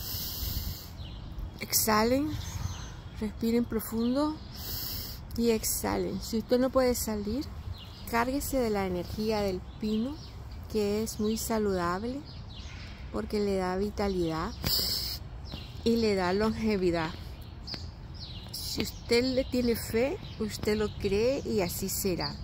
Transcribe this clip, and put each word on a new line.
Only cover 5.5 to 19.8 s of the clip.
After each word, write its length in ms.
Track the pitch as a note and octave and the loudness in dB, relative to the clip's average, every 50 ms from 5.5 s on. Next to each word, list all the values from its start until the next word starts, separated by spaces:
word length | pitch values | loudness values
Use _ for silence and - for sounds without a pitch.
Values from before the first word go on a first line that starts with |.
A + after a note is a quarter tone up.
exhalen. 720 | A3+ A3 A3 - - - - G3+ G3+ G3 F3+ F3+ - F#3+ | 4 4 2 0 -2 0 0 0 2 2 0 0 -2 -4
Si 160 | - - - A3 | -4 -2 -2 0
usted 200 | G#3+ - B3 B3 | 2 4 4 6
no 120 | B3+ C4 | 6 6
puede 240 | B3 C4 B3+ B3 A#3+ | 6 4 4 4 4
salir, 500 | - - A3+ G#3+ G#3 G3+ G#3 A3 C4+ D#4+ - - - - - - - - - - - - G#3+ | 2 0 -2 -2 -2 -2 -2 -2 -2 -4 -6 -8 -8 -8 -8 -8 -10 -10 -14 -12 -12 -6 0
cárguese 480 | A3+ A#3 A#3 B3+ C4 C#4+ C#4+ - - C4+ | 2 2 2 2 0 0 0 0 2 2
de 120 | B3 A3 | 4 4
la 160 | G#3 G3+ G3 | 4 2 2
energía 560 | F#3+ F3+ F3+ E3+ - - - G#3+ A3 A3 G#3 | 2 0 0 -2 -2 -2 -2 0 2 2 2
del 180 | G3+ G3 F#3 F3+ - - - - | 2 2 0 -2 -4 -8 -8 -4
pino, 380 | - G#3+ G#3+ A3 A3+ C4+ D4+ - - - - - - - - - - - | 0 0 2 2 2 0 -2 -6 -10 -12 -12 -12 -12 -10 -10 -10 -8 -2
que 300 | - G#3+ G#3 G3+ G#3 G#3+ | 0 2 2 2 2 2
es 180 | A3 A3 - - | 0 -2 -2 0
muy 160 | G#3+ G#3+ A3 | 0 0 0
saludable 840 | A3+ - - A#3 A3 G#3+ G3+ F#3+ F3+ F3 F3 F3 F#3+ G#3+ A#3+ B3+ C#4+ D4+ - - - - - - - - - - - - - - - - - | 0 0 0 2 2 2 2 2 2 2 2 0 0 -2 -4 -4 -6 -8 -10 -12 -12 -12 -12 -12 -12 -12 -12 -10 -10 -12 -12 -12 -12 -10 -6
porque 260 | - G#3+ A3 A3 - G#3 | -6 -4 -4 -2 0 2
le 180 | G#3 G3+ G3 | 2 2 2
da 200 | F#3+ F#3 F3+ F#3 | 2 2 2 2
vitalidad 760 | F#3 G3+ G#3 G#3 - G#3 G3 F#3 F3+ E3+ D#3+ D#3+ D#3+ E3+ G#3 B3 - - - - - - - - - - - - - - - - - - - - - - - - - - | 2 0 0 0 0 0 2 2 2 2 2 0 0 -2 -4 -4 -2 0 2 2 2 2 0 -2 -2 -2 -4 -6 -6 -8 -10 -12 -12 -10 -10 -10 -10 -10 -10 -8 -2 2
y 120 | A#3 A#3 | 4 4
le 180 | A#3 A3+ G#3+ G3+ | 4 4 4 4
da 180 | F#3+ F3+ F3 | 4 4 4
longevidad. 760 | F#3 G3+ G#3+ A3 A3 A3+ A3 A3 G#3+ F#3+ F#3 F3 E3+ E3+ D#3+ E3 F3 - - - - - - - - - - - - - - - - - - - - - - - - - - - | 4 4 4 2 2 2 2 2 2 4 4 4 4 2 0 -2 -4 -8 -10 -10 -10 -10 -12 -12 -12 -12 -10 -8 -8 -8 -8 -8 -12 -12 -12 -12 -10 -10 -10 -10 -10 -10 -10 -10
Si 280 | - - - - - - | -8 -8 -6 -4 -2 -2
usted 420 | - - - - - - A#3 A#3+ | -2 -2 -4 -6 0 4 4 4
le 220 | B3 C4 B3+ B3+ C4+ | 4 4 4 2 2
tiene 320 | - - B3 B3 A#3 A3+ | 2 2 2 4 4 2
fe, 400 | G#3 | 2